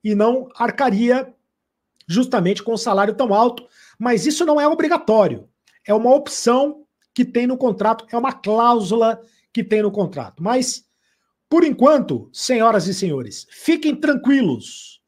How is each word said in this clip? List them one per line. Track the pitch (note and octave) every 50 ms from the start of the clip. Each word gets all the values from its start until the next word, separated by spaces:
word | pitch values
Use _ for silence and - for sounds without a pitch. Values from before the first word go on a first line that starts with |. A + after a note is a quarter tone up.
| -
E | G#3+ G#3
não | G3+ G#3+ A3+ B3 C4 B3+ - _
arcaria | - A#3 A#3 - - C#4 B3 G3+ G3+ A#3+ A#3+ B3 C4 C4 C4 _ _ _ _ _ _ _ _ _ _ _ _ _ _ _
justamente | - E3 A3+ B3+ B3+ G#3+ G3+ E3+ F3+ G3+ -
com | - A3+ A3+
um |
salário | G#3 - A#3 G3 G3 G3+ G#3 G#3+
tão | G#3+ C4 A3+ G3
alto, | G#3+ A#3 B3 A#3+ - - _ _ _ - - _
mas | _ A3 B3 A#3+ G3 -
isso | D4+ D4 - F4
não | D#4 D4 D4
é | C#4+
obrigatório, | D4+ E4 E4 D#4 D4+ F4 - - - A3 A3 G3 D#3 B2 G#2 - _ _ _ _ _ _ _ _
é | - G#3
uma | A3 A#3 B3 C4
opção | C#4+ C#4+ - - - - A#3 A#3+ C4 C#4+ D4+ D4+ - - _ _ _ _ _ _
que | - B3
tem | B3 - A#3+ B3
no | B3 B3+
contrato, | B3+ C4 A#3+ G3 G3 G#3 A3 A3+ A3+ - _
é | -
uma | A#3 A#3 - -
cláusula | - - G3+ G#3+ A3+ A#3 A#3+ A#3+ A#3 G3+ E3+ G#3+ A#3 A3+ A3+ A3 A3+ - _ _ _ _ _ _
que | A#3 G#3
tem | - G#3+ G#3+
no | G#3 G3+
contrato. | G3+ G#3 F#3+ D#3+ - C#3 A#2+ - _ - E3
Mas, | G#3 B3 C4 B3 - - - _ _ _ _ _ _ _ _ _ _ _ _ _ _
por | D4+ E4+ F4
enquanto, | D4+ G#3+ - A#3+ C#4+ D#4 C#4 F#3+ - D3 A2+ - _ _
senhoras | - - - B3+ A3+ A3 A3+ G#3+ G3+ D#3+
e | F#3+ F#3
senhores, | - G3 F3 D3 C3 A#2+ G#2 - - - _
fiquem | - - - - E4 D#4+ D4+ D4+ C4+
tranquilos | - - D4 C#4+ - - B3+ C#4 C4+ A#3+ E3+ B2+ A2 - - - - - - - _ _